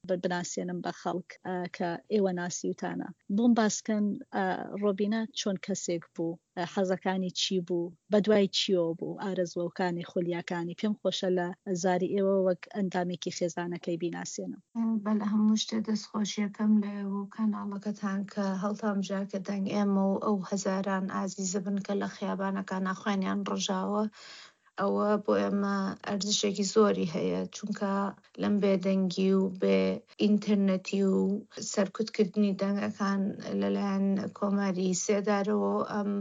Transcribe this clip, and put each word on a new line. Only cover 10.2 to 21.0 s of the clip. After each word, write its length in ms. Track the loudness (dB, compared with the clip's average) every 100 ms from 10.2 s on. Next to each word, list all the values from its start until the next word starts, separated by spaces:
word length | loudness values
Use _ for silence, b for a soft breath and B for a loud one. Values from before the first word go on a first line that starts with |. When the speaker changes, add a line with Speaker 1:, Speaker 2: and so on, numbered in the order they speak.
| -2 -4 -4 -4 -6 -4
Speaker 1:
پێم 140 | -2 0
خۆشە 300 | -2 0 0 0
لە 100 | 0 -6 -4 0
زاری 300 | 2 2 2
ئێوە 220 | 2 4 4 2
وەک 160 | 0 -4 -2
ئەندامێکی 600 | -2 0 -2 -4 -6 -2
خێزانەکەی 640 | -2 -2 -6 -4 -4 -2
بیناسێنم. 600 | -2 -4 -8 -8 -10 -12 _ -2 0 0
Speaker 2:
بە 80 | 0 0
لە 60 | 2
هەموو 280 | 4 4 4
شتێ 160 | 0 -2 -2
دەستخۆشیەکەم 840 | -4 -2 -4 -2 -2 -4 0 4 4
لە 80 | 2 -4
ئێوە 220 | -4 -4
و 100 | -6
کەناڵەکەتان 840 | -2 -2 0 -6 -6 -6 -4 -4 -4 -4
کە 120 | -4 -2 0
هەڵتان 340 | -2 -2 -2 -2
بژار 240 | -2 -4 -4
کە 60 | -6 -4
دەنگ 180 | -4 -2
ئێمە 300 | 0 2 4 2
و 80 | 2
ئەو 120 | 0 0 0
هەزاران 560 | -2 0 0 0 -2